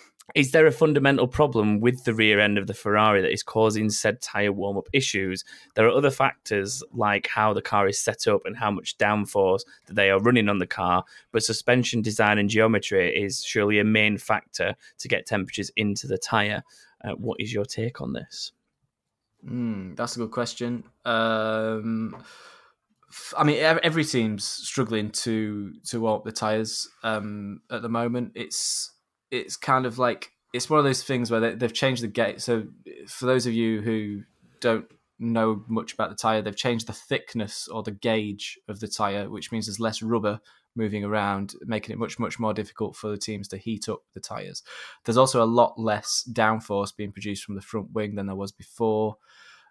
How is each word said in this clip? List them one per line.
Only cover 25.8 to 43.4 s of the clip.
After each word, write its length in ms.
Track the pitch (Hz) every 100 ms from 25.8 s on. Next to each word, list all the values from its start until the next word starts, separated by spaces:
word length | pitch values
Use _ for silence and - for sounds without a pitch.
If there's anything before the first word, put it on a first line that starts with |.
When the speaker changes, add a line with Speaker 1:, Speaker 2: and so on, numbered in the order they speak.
| -
Speaker 2:
to 120 | 120
warm 180 | 113 107
up 60 | 110
the 60 |
tyres, 560 | 107 110 110 110 - - _
um, 580 | 113 107 104 104 101 98 -
at 100 | 117
the 80 | 113
moment. 440 | 117 120 123 113 -
It's, 560 | - - - - - _ _ _ -
it's 240 | 127 - -
kind 300 | - 131 127
of 120 | 117
like, 340 | 123 107 - _ _
it's 160 | 123 -
one 100 | 156
of 60 | 143
those 180 | 131
things 260 | - 131 117
where 80 | 113
they, 160 | 113 98
they've 180 | 123
changed 300 | - 135 123
the 40 | 117
gauge. 340 | 107 110 -
So 240 | - 117 104 - - - -
for 180 | - 127
those 180 | 131 120
of 80 |
you 280 | 117 113 110
who 420 | 107 110 104 101 - _ _ -
don't 260 | 120 113 - _ _ -
know 440 | 117 113 110 107 113
much 260 | 110 110
about 160 | - 107
the 60 | 107
tyre, 260 | 117 110
they've 140 | 104 101
changed 320 | 131 117 113
the 60 |
thickness 720 | 110 - 135 - 117 104 - -
or 160 | 113
the 80 | 107
gauge 680 | 101 120 110 104 101 - - -
of 120 | 98
the 80 | 107
tyre, 420 | - 104 101 101
which 220 | 101 -
means 160 | 113 110
there's 120 | 101
less 220 | 113 107
rubber 380 | 110 113 104 104 _ _ _ -
moving 280 | 110 104
around, 500 | 101 107 101 98 98 - -
making 280 | 107 107
it 60 | 101
much, 180 | 110 -
much 200 | 107 -
more 140 | 110
difficult 420 | 104 101 - 107 -
for 140 | 107
the 80 | 104
teams 300 | - 104